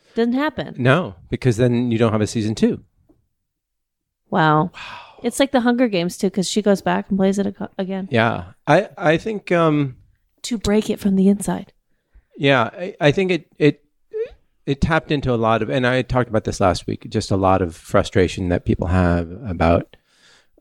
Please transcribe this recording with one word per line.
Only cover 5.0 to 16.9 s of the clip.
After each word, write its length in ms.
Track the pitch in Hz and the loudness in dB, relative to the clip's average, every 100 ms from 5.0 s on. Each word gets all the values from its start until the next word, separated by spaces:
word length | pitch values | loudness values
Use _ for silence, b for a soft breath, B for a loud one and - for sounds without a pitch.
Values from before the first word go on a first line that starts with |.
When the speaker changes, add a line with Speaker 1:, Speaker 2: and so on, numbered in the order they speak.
| B B | B B
Speaker 1:
It's 160 | 240 - | -6 -2
like 140 | 277 | 0
the 80 | 254 | 2
Hunger 260 | 240 240 247 | 0 2 0
Games, 280 | 185 175 - | 0 -2 -2
too, 140 | 190 | -2
'cause 180 | 196 170 | -2 -2
she 140 | 214 | 0
goes 180 | 202 196 | 2 2
back 300 | 180 185 - | 2 -2 -2
and 80 | 190 | 0
plays 200 | 190 202 | 0 0
it 80 | 196 | -4
aco-, 220 | 196 190 - | -6 -12 -8
again. 320 | 190 190 196 | -8 -8 -2
Speaker 2:
Yeah. 420 | 117 117 104 87 - - | 0 0 -2 -8 -12 2
I, 220 | 160 220 - | 2 2 -2
I 200 | 151 160 | 0 0
think, 340 | 226 208 - | -2 -8 -2
um, 440 | 175 165 147 139 - _ _ _ _ | 2 2 2 -2 -6 _ _ _ _
Speaker 1:
To 160 | - 233 | -8 -6
break 320 | - 214 214 | 0 0 0
it 100 | - | -2
from 160 | 202 190 | 0 4
the 120 | 190 | 4
inside. 440 | 202 - 175 - _ _ _ _ - _ - | 2 -2 -6 -8 _ _ _ _ -20 _ -2
Speaker 2:
Yeah, 280 | 139 135 113 | 2 4 2
I, 200 | - 180 - | -4 -12 0
I 100 | 151 | 0
think 180 | 160 185 | 2 0
it, 140 | 170 - - | -2 -4 2
it, 240 | 151 - _ _ _ 440 508 - _ _ - | 2 2 _ _ _ -10 -10 -12 _ _ -8
it 140 | 139 | -4
tapped 280 | 151 160 - | 0 -2 -2
into 220 | 147 131 | -4 -2
a 40 | 117 | 0
lot 260 | 110 113 | 0 0
of, 80 | 113 | -2
and 160 | 143 123 | -2 0
I 160 | 127 | -2
talked 260 | 123 127 123 | -2 -2 0
about 160 | 104 | -2
this 160 | - - | -4 0
last 260 | 98 85 | 0 0
week, 220 | - | -4